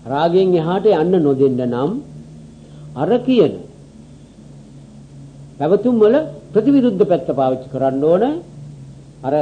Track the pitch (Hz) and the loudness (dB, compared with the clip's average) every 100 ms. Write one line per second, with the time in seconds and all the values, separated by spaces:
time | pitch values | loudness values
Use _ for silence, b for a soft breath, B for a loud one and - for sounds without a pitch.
0 | 117 143 170 180 185 175 160 185 220 165 | -8 -2 2 2 2 0 0 0 0 2
1 | 175 185 143 131 139 123 123 120 147 254 | 2 2 2 2 0 0 -4 -2 -4 -4
2 | - - - - - - B B B 123 | -10 -18 -20 -20 -20 -20 B B B -6
3 | 165 233 262 240 147 98 - - - - | -2 -2 2 2 2 -2 -14 -20 -20 -20
4 | - - - - - - - - - - | -20 -20 -20 -20 -20 -20 -20 -20 -20 -20
5 | - - - - - - 151 202 247 233 | -20 -20 -20 -20 -20 -8 -2 0 2 4
6 | 208 277 311 - - 214 240 277 240 190 | 4 4 -2 -12 -4 0 2 4 2 0
7 | 208 170 - 135 131 127 - 135 135 135 | 0 0 -2 -2 -2 -2 -6 -4 -2 0
8 | 151 180 254 330 - - - - - - | 0 2 0 -4 -12 -20 -20 -20 -20 -20
9 | - - 127 151 | -20 -10 -4 -2